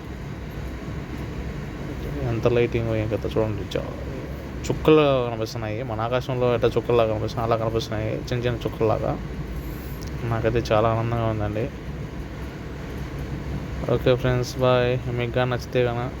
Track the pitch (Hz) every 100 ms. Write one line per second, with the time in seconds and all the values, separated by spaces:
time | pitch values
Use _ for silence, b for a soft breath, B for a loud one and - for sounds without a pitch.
0 | - - - - - - - - - -
1 | - - - - - - - - - -
2 | 131 143 127 113 117 120 120 120 113 110
3 | 110 104 101 110 110 101 92 - - -
4 | - - - - - - - 131 - 156
5 | 147 135 120 113 110 120 110 107 127 110
6 | 117 123 123 127 123 120 117 117 113 120
7 | 113 107 107 123 117 113 113 113 - 107
8 | 110 135 - 123 120 117 110 - 110 107
9 | 110 147 - - - - - - - -
10 | - - 117 113 113 117 113 107 113 113
11 | 117 117 113 107 104 107 123 - - -
12 | - - - - - - - - - -
13 | - - - - - - - - - 123
14 | - 127 127 123 123 - 127 127 123 127
15 | 123 120 120 123 123 120 - 127 123 120
16 | 123 -